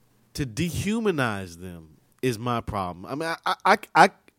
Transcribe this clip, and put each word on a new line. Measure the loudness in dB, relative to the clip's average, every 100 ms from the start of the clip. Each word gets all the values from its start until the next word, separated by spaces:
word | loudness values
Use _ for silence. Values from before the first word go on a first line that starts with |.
| _ _ _
To | -8 -6
dehumanize | -4 -4 -2 -2 0 0 0 0 -2 -8 -12
them | -14 -14 -18 -20 _ _
is | -4 -2
my | -4 -4
problem. | -4 -4 -4 -8 -10
I | -8
mean, | -6
I, | -6
I, | -4 0
I, | 2 2 4 6
I, | 6 6 _